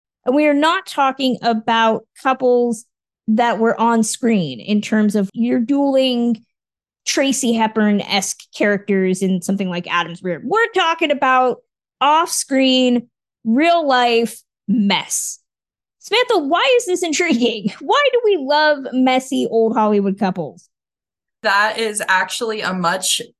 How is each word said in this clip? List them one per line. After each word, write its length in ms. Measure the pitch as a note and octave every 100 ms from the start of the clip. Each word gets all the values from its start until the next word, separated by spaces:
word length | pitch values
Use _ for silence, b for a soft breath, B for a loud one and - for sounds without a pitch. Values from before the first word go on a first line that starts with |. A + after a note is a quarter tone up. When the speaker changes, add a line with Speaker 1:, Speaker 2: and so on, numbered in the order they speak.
| _ _ -
Speaker 1:
and 100 | C#4
we 100 | D4+
are 80 |
not 320 | C#4+ D#4 F#4 -
talking 520 | - C4+ C4 C4 A3+
about 640 | A#3 A3 A#3 A3+ A3+ A3 - -
couples 640 | C#4 C4 B3 B3 A#3+ A#3 - _ _ _ -
that 320 | A3 A#3 G3+
were 200 | A3+ -
on 240 | A3+ A#3
screen 560 | A3 - A#3 G#3+ D3+ A#2+
in 220 | - G#3
terms 340 | - G#3+ G#3 G#3
of 140 | G3
your 260 | B3 A#3 B3+
dueling 840 | A3+ C#4+ C#4 C4+ C4 A#3+ A#3+ A3 _ _ _ _ _ _ -
Tracy 480 | - C#4 C4 A#3
Hepburn-esque 1000 | A3+ A3 A3 G#3 G3+ - G3 - - -
characters 680 | - G#3 G3+ G3+ F#3+ F#3 F#3
in 200 | F#3+ F#3
something 280 | F#3+ G3 F#3
like 180 | F3 F3+
Adam's 340 | E3+ E3 E3+
Rear. 200 | F#3 D#3+
We're 240 | B3 G#4 A4+
talking 380 | F#4 E4 E4 D#4
about 460 | C4+ C4 B3+ B3+ - _ _ _ -
off-screen, 1080 | C#4 D#4 F4 - - C4+ C4 B3+ B3+ A#3+ A#3+ _ _ _
real-life 1000 | A3+ A#3 E4 E4+ D4 B3+ A#3+ A#3 A3+ - _ _ -
mess. 720 | A3+ G3+ F3 - - - - _ _ _ _ _ _
Samantha, 400 | - G#4+ B4 G4+
why 340 | C#4 E4+ C5+ B4
is 80 | F4+
this 180 | F4+
intriguing? 680 | F4 C#4+ F4 A#3 B3 A3 F#3 -
<laughs> 40 |
Why 240 | D4 B4+ C#5+
do 100 | B4
we 140 | A4+ F#4
love 460 | C4 D4 D#4 C#4+ C4
messy 540 | B3+ B3+ B3+ C4 C4 B3+
old 260 | A3+ A3+ A#3
Hollywood 440 | G#3+ G3+ G3 G3
couples? 500 | F#3+ F3+ C#3+ C3 _ _ _ _ _ _ _ _
Speaker 2:
That 380 | G#3+ G3+ G#3+ A3+
is 240 | A3 G#3 -
actually 540 | F#3+ F#3+ - A3+ G#3+
a 120 | F3+
much 480 | F#3 E3+ F#3+ - - - _